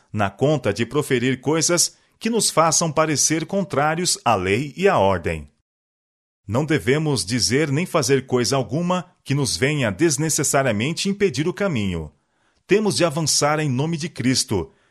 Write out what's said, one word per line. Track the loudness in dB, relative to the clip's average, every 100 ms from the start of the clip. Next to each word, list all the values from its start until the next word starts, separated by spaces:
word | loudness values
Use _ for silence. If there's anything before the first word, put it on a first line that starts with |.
| _
na | -2 -2
conta | 0 0 2 0
de | -2 -2
proferir | -2 0 0 0 -2
coisas | 0 0 2 2 0 _ _ _
que | -2
nos | 0 0
façam | 2 2 2 0
parecer | 0 0 2 0 0 -2
contrários | -4 -2 0 0 0 -2 -2 0
à |
lei | 2 2 0 -2 0
e | 2
à | 4
ordem. | 4 2 -2 -6 -10 _ _ _ _ _ _ _ _ _ -4
Não | -2 0
devemos | 0 2 0 0 -2
dizer | -2 -2 0 0 0
nem | -2 0
fazer | -2 2 0 2
coisa | 0 0 -2
alguma | -2 -4 -2 -4 -6 _
que | -4 -2
nos | -2 0
venha | 0 0 -2
desnecessariamente | 2 0 0 -2 -2 0 2 2 0 -2 -2 -4
impedir | 0 -2 0 -4
o |
caminho. | -2 -2 -2 -2 -4 -6 _ _ _ _ _ 0
Temos | 2 2 2
de | 0
avançar | 0 0 2 2 2
em | 0
nome | 0 -2 -4
de | -6
Cristo, | -2 0 0 0 -2 -4 _ _